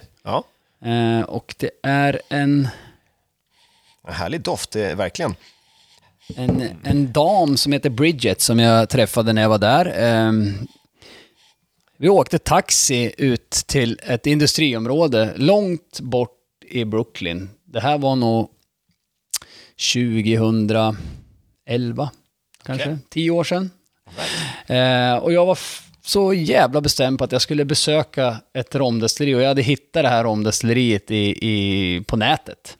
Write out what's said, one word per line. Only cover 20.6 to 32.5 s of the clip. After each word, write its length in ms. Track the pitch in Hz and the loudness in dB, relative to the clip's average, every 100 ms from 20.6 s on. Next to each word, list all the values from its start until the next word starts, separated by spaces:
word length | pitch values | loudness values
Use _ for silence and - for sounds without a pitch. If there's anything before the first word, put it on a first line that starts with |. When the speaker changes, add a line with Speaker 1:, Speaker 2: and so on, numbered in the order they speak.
| 107 110 113 98 76 - - _ _ _ - 123 120 120 143 - _ _ _ _ - | 0 2 0 -2 -10 -16 -20 _ _ _ -6 -4 -4 -6 -8 -10 _ _ _ _ -10
Speaker 2:
kanske. 200 | 131 143 | -6 -6
Speaker 1:
Okej. 120 | 151 - | -8 -8
Speaker 2:
Tio 220 | 160 165 | -4 0
år 120 | 170 | 0
sedan. 280 | - 180 185 - _ _ - 90 | 0 -2 -4 -10 _ _ -20 -10
Speaker 1:
Right. 520 | - 170 139 - - | -8 -6 -8 -10 -4
Speaker 2:
Eh, 460 | 123 127 123 123 123 | 0 2 2 2 0
och 100 | 160 | 2
jag 120 | 175 185 | 2 2
var 80 | |
f-, 340 | 180 - - - _ | 0 -4 -16 -20 _
så 300 | - 202 190 | -4 0 2
jävla 480 | 190 151 127 123 147 | 2 2 2 4 2
bestämd 360 | 147 - 131 131 | 0 0 0 -2
på 60 | |
att 80 | 127 | -2
jag 100 | 127 | -2
skulle 240 | - 147 139 | -2 -2 0
besöka 720 | - 160 151 143 - 123 113 - | 0 0 0 -2 -2 -2 -4 -10
ett 220 | 131 - 135 | -10 -6 -2
romdestilleri. 600 | 131 117 - - 143 127 | 0 0 -2 -2 0 2
Och 60 | |
jag 60 | 131 | 2
hade 140 | 135 | 2
hittat 420 | 123 135 _ 165 | 0 -2 _ 0
det 60 | 135 | 2
här 140 | 117 | 2
romdestilleriet 880 | 117 107 107 - 113 117 120 101 - | 0 0 0 0 0 2 2 0 -2
i, 360 | 107 101 - 110 | -2 0 -2 -2
i, 540 | 104 98 98 92 90 104 | -2 0 0 0 -2 -4
på 80 | 117 | -2
nätet. 600 | 117 - - | 0 -2 -4